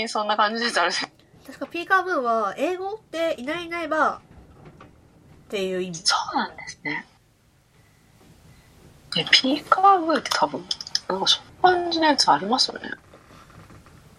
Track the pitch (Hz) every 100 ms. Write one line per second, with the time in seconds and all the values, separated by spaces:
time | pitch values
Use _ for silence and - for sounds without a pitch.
0 | 226 220 208 214 214 226 233 180 175 -
1 | - - _ - - - 269 339 339 381
2 | 370 311 240 226 196 220 311 370 381 427
3 | - 320 330 254 254 339 339 339 311 311
4 | 240 - - - - - - - - -
5 | - - - - - 208 190 185 185 165
6 | - - - 294 196 - - - 147 143
7 | - _ _ _ _ _ _ _ _ _
8 | _ _ - - - - - - - -
9 | - - - - 262 302 - - 392 381
10 | 320 277 - - 151 180 180 - - -
11 | - 190 - - - - 359 359 339 320
12 | 311 277 - - 196 262 - - - -
13 | - - - - - - - - - -
14 | -